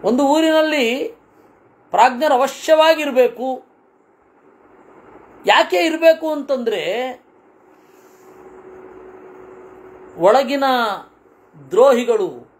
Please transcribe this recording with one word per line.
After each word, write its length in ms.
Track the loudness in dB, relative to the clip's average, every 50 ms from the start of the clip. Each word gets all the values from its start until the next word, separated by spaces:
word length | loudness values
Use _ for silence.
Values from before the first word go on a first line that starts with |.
| 0
ಒಂದು 200 | 0 0 0 2
ಊರಿನಲ್ಲಿ 760 | 2 2 2 2 2 2 2 2 0 0 -2 -2 -2 -2 -4 -6 -10 -12 _ _ _ _ _ _ _ _ _ _ _ _ _ _ _
ಪ್ರಾಜ್ಞರು 440 | 2 2 2 2 2 0 -2 0 0
ಅವಶ್ಯವಾಗಿರ್ಬೇಕು. 1300 | 0 0 -2 -4 -8 0 0 2 4 4 2 2 0 -2 -4 0 0 0 0 0 -6 -8 -8 -8 -10 -14 _ _ _ _ _ _ _ _ _ _ _ _ _ _ _ _ _ _ _ _ _ _ _ _ _ _ -20 _ -20 -20 -20 -20 -20 -20 -10 -2
ಯಾಕೆ 300 | 0 2 2 2 0 0
ಇರ್ಬೇಕು 560 | -2 0 -2 -2 2 4 4 4 4 0 -6 -6
ಅಂತಂದ್ರೆ, 500 | -6 -6 -6 -6 -4 -4 -4 -6 -4 -6 -6 -6 -6 -6 -8 -10 -14 _ _ _ _ _ _ _ _ _ _ _ _ _ _ _ _ _ -20 _ _ -20 -20 -20 -20 -20 -20 -20 -20 -20 -20 -20 -20 -20 -20 -20 -20 -20 -20 -20 -20 -20 -20 -20 -20 -20 -20 -20 -20 -20 -20 -20 -20 -20 -20 -20 -20 -20 -20 -8 0
ಒಳಗಿನ 460 | 2 2 4 4 2 0 -2 -2 -2 0 0 0 -2 -4 -6 -8 -12 -20 _ _ _ _ _ _ _ _ _ -20 -16 -6
ದ್ರೋಹಿಗಳು 580 | 0 4 4 4 4 2 0 -2 -2 -2 -2 -6 -8 -12 -20 _ _